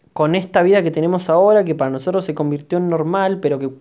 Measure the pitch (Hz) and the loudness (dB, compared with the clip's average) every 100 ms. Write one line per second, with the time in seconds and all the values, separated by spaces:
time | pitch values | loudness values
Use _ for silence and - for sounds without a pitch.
0 | _ - 151 180 180 190 175 202 165 160 | _ -2 0 0 0 2 4 4 2 -2
1 | 170 180 180 165 202 214 175 151 135 131 | -2 -2 0 4 4 4 2 -2 -2 -4
2 | 180 190 180 156 147 147 - 175 175 165 | -4 -4 -4 -4 -4 -4 -4 -4 -2 -2
3 | 160 196 190 190 151 135 135 135 | -2 0 -2 -2 -2 -2 -6 -10